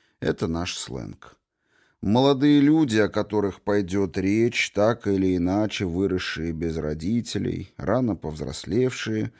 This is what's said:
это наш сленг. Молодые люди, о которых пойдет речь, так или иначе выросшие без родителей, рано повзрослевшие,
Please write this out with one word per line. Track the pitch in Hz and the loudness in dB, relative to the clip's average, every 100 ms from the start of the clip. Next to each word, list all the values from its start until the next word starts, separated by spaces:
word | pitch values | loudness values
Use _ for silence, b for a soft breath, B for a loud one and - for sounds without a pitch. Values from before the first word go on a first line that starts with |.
| _ - | _ -6
это | - - 95 | -4 -2 -2
наш | 82 90 - | -4 -4 -8
сленг. | - 65 50 - - _ _ _ _ _ _ - | -10 -10 -10 -14 -20 _ _ _ _ _ _ -6
Молодые | 92 113 139 135 147 147 | 0 4 4 4 6 6
люди, | 139 160 147 110 | 6 4 4 2
о | 101 | 2
которых | 107 104 107 101 - | 0 -2 0 0 -2
пойдет | - 104 90 101 95 98 | 0 0 0 0 -2 -2
речь, | 95 107 120 - - | 0 2 2 0 -2
так | 101 107 113 104 | 2 2 2 0
или | 98 95 90 | 2 2 2
иначе | 87 98 104 - | 2 0 -2 -2
выросшие | 95 85 98 92 - - 82 | -4 -2 0 -2 -4 -6 -6
без | 80 82 80 | -4 -4 -4
родителей, | 76 78 82 117 - 101 95 87 92 - | -4 -4 -2 -2 -2 -4 -4 -4 -8 -8
рано | 82 120 123 87 | -2 0 0 -2
повзрослевшие, | 80 78 65 71 - 104 127 - 110 110 110 b | -6 -8 -8 -10 -4 0 0 -2 -6 -4 -6 b